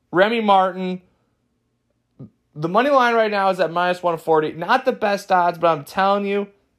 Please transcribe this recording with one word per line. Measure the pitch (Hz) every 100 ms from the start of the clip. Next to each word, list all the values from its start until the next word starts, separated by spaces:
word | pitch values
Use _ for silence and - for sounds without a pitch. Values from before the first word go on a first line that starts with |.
| _
Remy | 165 202 233
Martin. | 214 196 185 180 185 185 _ _ _ _ _ _ _ _ _ _ _ - 135 _ _
The | 151 160
money | 202 277
line | 277 240
right | 233 220
now | 202 196
is | 185
at | 165
minus | 170 180 180
one | 175 165
forty. | 165 160 156
Not | 156 170 254
the | 254
best | 190 208 202 -
odds, | 185 175 170
but | 170 156
I'm |
telling | 143 - 196 202 202
you, | 202 202 _ _